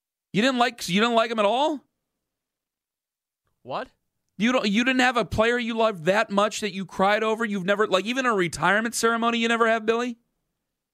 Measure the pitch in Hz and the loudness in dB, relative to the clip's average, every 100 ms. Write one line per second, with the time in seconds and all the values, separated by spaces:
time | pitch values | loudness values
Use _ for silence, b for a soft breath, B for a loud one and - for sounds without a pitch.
0 | _ _ _ 170 254 254 247 240 - 185 | _ _ _ -2 0 2 0 -2 -4 0
1 | 240 226 226 226 202 240 302 294 _ _ | 2 2 0 0 0 2 0 -2 _ _
2 | _ _ _ _ _ _ _ _ _ _ | _ _ _ _ _ _ _ _ _ _
3 | _ _ _ _ _ _ 117 160 254 _ | _ _ _ _ _ _ -10 -10 -10 _
4 | _ _ _ - 226 247 214 202 254 262 | _ _ _ -2 0 2 0 0 0 2
5 | 254 240 214 - 226 247 226 226 226 190 | 2 2 -2 0 2 0 -2 0 0 0
6 | 156 202 220 202 214 - 208 190 185 - | 0 0 0 0 0 -2 -8 -8 -10 0
7 | 190 214 220 220 226 202 180 196 214 185 | 2 2 0 -2 -2 -4 -2 0 2 0
8 | 196 254 254 208 170 - 175 202 226 - | 0 -2 0 0 0 0 0 2 -2 -2
9 | 226 233 233 233 226 233 226 226 220 233 | 0 0 0 0 0 2 2 0 0 -2
10 | 247 233 _ _ _ _ _ _ _ | -2 -8 _ _ _ _ _ _ _